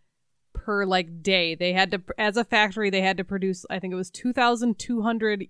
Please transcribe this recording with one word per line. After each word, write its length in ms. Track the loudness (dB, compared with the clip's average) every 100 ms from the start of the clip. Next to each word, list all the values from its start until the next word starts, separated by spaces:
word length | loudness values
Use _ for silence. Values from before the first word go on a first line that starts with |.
| _ _ _ _ _ -10
per, 280 | -4 0
like, 380 | 2 0 0 -4
day. 320 | 2 2 2
They 180 | 0 0
had 200 | 2 2
to, 100 | 0 -4 -2
as 180 | 0 0
a 80 |
factory, 460 | 2 2 2 0 0
they 120 | 2
had 140 | 2 0
to 60 |
produce, 400 | -4 -2 -2 -4 -6
I 80 | -8
think 140 | -6
it 40 | -6
was 140 | -8
two 220 | -4 -2
thousand 460 | 2 2 4 0 0
two 240 | -2 -2
hundred 440 | 0 0 0 -2